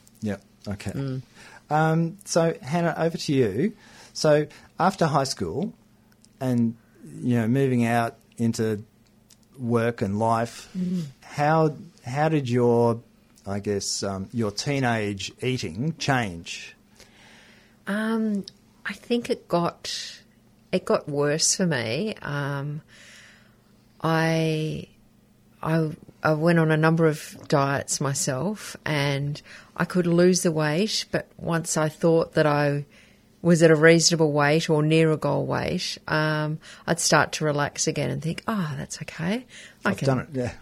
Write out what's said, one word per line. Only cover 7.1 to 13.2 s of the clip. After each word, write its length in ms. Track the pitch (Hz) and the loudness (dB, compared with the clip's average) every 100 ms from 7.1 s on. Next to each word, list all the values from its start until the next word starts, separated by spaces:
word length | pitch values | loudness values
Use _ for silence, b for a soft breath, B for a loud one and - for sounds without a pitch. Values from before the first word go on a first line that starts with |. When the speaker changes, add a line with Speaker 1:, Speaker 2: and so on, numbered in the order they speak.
| 107 | -6
Speaker 1:
you 160 | 123 120 | 0 2
know, 100 | 110 | 2
moving 380 | 131 139 123 117 | 2 2 2 2
out 320 | 117 117 - _ - | 2 0 -6 _ -2
into 460 | 117 113 110 104 110 _ _ _ _ - _ - | -2 0 -2 -2 -6 _ _ _ _ -20 _ -10
work 440 | 120 117 117 117 | -2 0 0 -2
and 160 | 101 104 | -4 0
life, 500 | 113 113 117 - - 190 | 2 2 0 -6 -14 -6
Speaker 3:
Mm. 280 | 180 180 151 - | -4 -4 -6 -12
Speaker 1:
how, 540 | - - 147 165 156 131 - - - | -14 -2 2 4 2 0 -12 -16 -8
how 240 | 135 156 | -2 0
did 180 | 160 127 | 0 0
your, 540 | 123 120 117 117 117 - _ | 2 4 4 4 0 -6 _